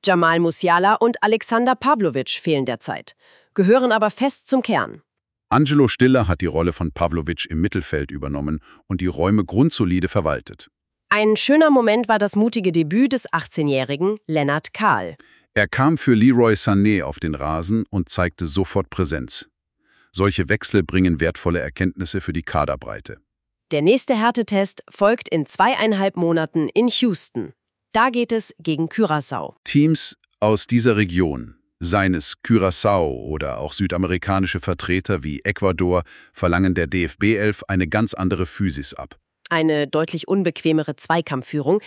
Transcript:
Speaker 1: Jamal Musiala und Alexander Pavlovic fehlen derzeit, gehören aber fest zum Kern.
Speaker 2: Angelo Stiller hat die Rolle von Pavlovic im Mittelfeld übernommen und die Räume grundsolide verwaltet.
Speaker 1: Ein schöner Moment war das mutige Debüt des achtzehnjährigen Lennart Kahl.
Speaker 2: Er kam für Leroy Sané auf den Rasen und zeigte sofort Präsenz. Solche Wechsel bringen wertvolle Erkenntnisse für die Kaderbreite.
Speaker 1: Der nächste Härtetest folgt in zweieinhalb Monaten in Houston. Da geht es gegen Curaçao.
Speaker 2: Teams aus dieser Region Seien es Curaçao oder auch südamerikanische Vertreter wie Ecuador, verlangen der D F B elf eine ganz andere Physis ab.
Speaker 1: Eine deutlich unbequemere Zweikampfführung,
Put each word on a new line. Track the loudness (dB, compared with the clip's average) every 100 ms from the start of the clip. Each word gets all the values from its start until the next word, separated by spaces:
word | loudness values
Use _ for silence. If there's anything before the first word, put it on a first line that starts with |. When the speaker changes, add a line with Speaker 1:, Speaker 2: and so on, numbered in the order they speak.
Speaker 1:
Jamal | 4 4 4 4
Musiala | 2 2 2 4 4
und | 4 2 2
Alexander | 0 2 2 2 2 0
Pavlovic | 2 2 2 -2 -4
fehlen | -4 0 0
derzeit, | 0 -4 -6 -6 -10 -20 _ _ _
gehören | 0 4 4 4
aber | 2 2
fest | 0 0 0 0
zum | 0
Kern. | 2 -2 -2 -10 _ _ _ _ _
Speaker 2:
Angelo | 2 4 4 4
Stiller | 4 4 4 2
hat | -2
die | -2
Rolle | 0 -2
von | -2 -6
Pavlovic | -2 -2 -2 -4 -6 -6
im | -2
Mittelfeld | -2 -2 -4 -6 -4
übernommen | -8 -8 -6 -4 -6 _ -20 _
und | -4
die | -4
Räume | -2 2 2
grundsolide | 0 2 2 2 0 0 0
verwaltet. | -2 -2 -4 -8 -20 -20 _ _ _ _
Speaker 1:
Ein | 0 2 2
schöner | 4 4 6
Moment | 4 4 0 0
war | 0
das | 2 2
mutige | 0 0 0
Debüt | 0 0 0 2
des | 0 -2
achtzehnjährigen | -4 -4 -2 0 0 -2 -2 -2 -4 -4
Lennart | -2 0 -2 -6
Kahl. | -2 0 0 -4 -14 -20 _ _
Speaker 2:
Er | -2 -2
kam | 2 2 2
für | 2
Leroy | 4 6 6 4
Sané | 2 2 2 2 2
auf | -2 -6
den | -6
Rasen | -4 -4 -4 -2 -4 -2
und | -4 -2
zeigte | -2 -2 -2 -4
sofort | -2 -2 -2 -4
Präsenz. | -4 -2 -2 -6 -8 -8 _ _ _ _ _ _
Solche | -2 0 0 -2
Wechsel | -2 2 0
bringen | 2 2 2 2
wertvolle | -2 -2 -2 -2
Erkenntnisse | -4 -4 -4 -2 -6 -6
für | -6
die | -8
Kaderbreite. | -4 -2 -2 -4 -10 -16 -16 -20 _ _ _ _ _
Speaker 1:
Der | 0
nächste | 2 2 2 0
Härtetest | 0 0 0 0 -2 -4 -12
folgt | 0 2 2 -2
in | -2 0
zweieinhalb | 2 2 2 -2 0 -2 0
Monaten | 0 0 0 -2 -2
in | 0 0
Houston. | 0 0 0 -4 -6 -10 -14 _ _ _
Da | 0 0
geht | 0 -2
es | 0 -2 -4
gegen | -6 -2 -2
Curaçao. | 0 0 2 -2 -4 -10 _
Speaker 2:
Teams | 0 2 4 4 0 -4 _ _
aus | 0 0 2
dieser | 2 2 2
Region | 0 0 0 -2 -10 -20 _ _
Seien | -2 0 2
es | 0 -2 -6 0
Curaçao | 2 4 2 2 2 0
oder | -4 -8 -8 -6 -8
auch | -8
südamerikanische | -4 -2 -2 -2 -2 0 0 0 -4
Vertreter | -4 -4 -2 -4 -2 -4
wie | -4 -6
Ecuador, | -6 -2 -2 0 0 0 -2 -16 -20
verlangen | -4 0 2 2 0
der | -2
D | -2 -4
F | -2
B | 0
elf | 2 0 -2 -4
eine | -2 0
ganz | 0 -2
andere | -2 -2 -2 -4
Physis | -2 -4 -2 -6
ab. | -8 -14 -20 _ _ -4
Speaker 1:
Eine | 0 0 0 0
deutlich | -2 -2 -6 -2
unbequemere | 0 0 -2 0 0 -2
Zweikampfführung, | -6 -2 -2 -2 -6 -4 -4 0 0